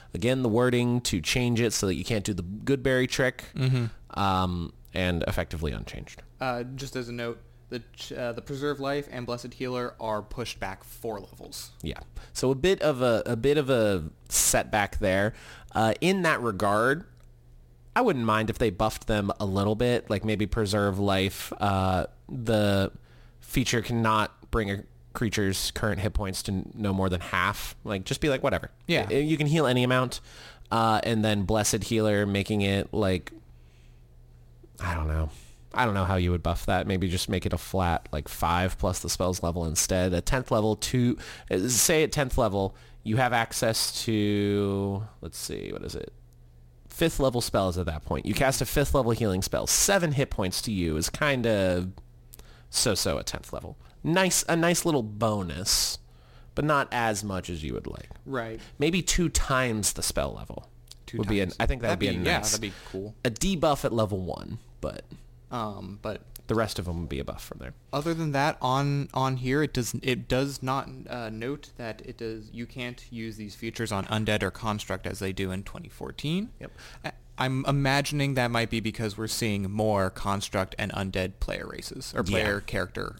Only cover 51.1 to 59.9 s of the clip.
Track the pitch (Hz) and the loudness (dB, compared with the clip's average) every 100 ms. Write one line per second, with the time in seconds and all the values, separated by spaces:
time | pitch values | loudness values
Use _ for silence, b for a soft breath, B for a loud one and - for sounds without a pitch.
51.1 | - 151 131 113 104 95 90 92 - - | 0 0 2 2 4 4 2 -2 -6 -16
52.1 | - - - B B B - 123 95 98 | -20 -20 -20 B B B 0 2 2 0
53.1 | 69 - - - - - - b b 143 | -2 -2 -8 -8 -10 -10 -14 b b 0
54.1 | 175 185 - - 170 170 175 175 151 107 | 4 4 2 2 4 4 4 2 0 0
55.1 | 104 113 107 90 73 95 - - - - | 0 0 0 -2 -4 0 2 0 -4 -12
56.1 | b b b b - 147 143 127 123 113 | b b b b -2 2 2 2 0 0
57.1 | 104 104 95 87 85 76 58 - - - | 0 -2 -4 -4 -6 -4 -6 -6 -10 -12
58.1 | - - 135 113 113 B B 127 180 - | -16 -8 -6 -6 -8 B B 2 2 2
59.1 | - 165 - - 131 127 110 98 | 2 4 2 2 2 2 0 0